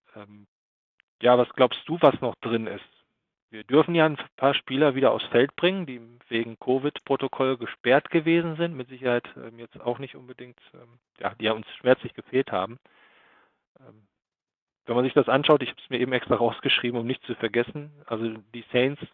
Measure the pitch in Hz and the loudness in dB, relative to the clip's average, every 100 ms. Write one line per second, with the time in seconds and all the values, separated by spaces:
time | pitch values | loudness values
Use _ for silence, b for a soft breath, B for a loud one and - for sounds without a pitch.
0 | _ 107 101 104 101 _ _ _ _ _ | _ -20 -20 -20 _ _ _ _ _ _
1 | _ _ 117 123 120 - 127 - - 165 | _ _ 4 6 4 2 2 2 -8 4
2 | 156 123 123 - 117 113 110 101 - _ | 4 4 -6 -6 -4 -4 -4 -12 -14 _
3 | _ _ _ _ _ 110 - 139 156 170 | _ _ _ _ _ -20 2 2 4 2
4 | 156 147 - - 135 139 - 135 151 131 | 2 0 -14 -2 0 0 -4 0 2 4
5 | 127 110 - 120 139 - 175 196 160 123 | 2 2 0 2 2 0 -2 -2 -8 -12
6 | 117 120 _ 117 113 110 - 131 143 - | -18 -20 _ -4 -4 -6 -2 0 -2 -6
7 | - 139 135 - 131 127 117 - 123 135 | -4 -4 -4 -2 -2 -2 -8 -6 2 2
8 | - 170 156 165 170 156 170 147 127 131 | 2 -2 2 0 0 -4 -6 -6 -14 -6
9 | 131 120 - - 120 117 117 - 120 120 | -2 -2 -4 -18 -18 -18 -20 -8 -6 -6
10 | 135 147 123 127 123 _ _ - 120 120 | -10 -16 -20 -20 -20 _ _ -20 -20 _
11 | _ _ - 113 107 110 - - 127 127 | _ _ -10 -4 -2 -2 -6 -2 2 2
12 | 120 - - 127 139 98 98 123 b b | 2 -14 -4 -4 -2 -4 -4 -10 b b
13 | b b b b b b b _ 127 107 | b b b b b b b _ -20 -20
14 | 101 _ _ _ _ _ _ _ - 120 | _ _ _ _ _ _ _ _ -2 0
15 | 131 - 123 135 147 151 127 - - 127 | 2 2 4 2 6 4 4 -10 -8 -4
16 | 127 127 - 117 117 107 139 - 120 120 | -2 -2 0 0 0 -2 -2 0 0 -4
17 | 117 131 - 117 110 113 120 147 147 - | -6 -8 -8 -6 -2 -2 -4 -8 -16 -20
18 | - 110 113 113 101 120 - 123 131 143 | -10 -6 -6 -8 _ -18 -4 0 0 -4
19 | - | -14